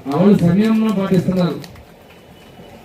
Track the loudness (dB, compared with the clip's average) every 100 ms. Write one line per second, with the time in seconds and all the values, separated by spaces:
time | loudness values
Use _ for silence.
0 | -8 0 4 4 2 2 0 0 0 -2
1 | 0 -2 0 -2 -2 -4 -14 -20 -20 -20
2 | -20 -20 -20 -20 -20 -20 -20 -20